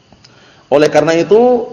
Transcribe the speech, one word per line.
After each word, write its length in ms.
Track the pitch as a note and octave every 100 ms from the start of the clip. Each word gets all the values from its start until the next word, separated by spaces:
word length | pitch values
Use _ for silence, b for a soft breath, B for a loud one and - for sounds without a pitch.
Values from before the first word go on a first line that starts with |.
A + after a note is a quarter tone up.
| _ _ b b b b b
Oleh 160 | C#3+ D3
karena 240 | D3+ D3+
itu 560 | E3 D#3+ G#3+ B3 A#3+ -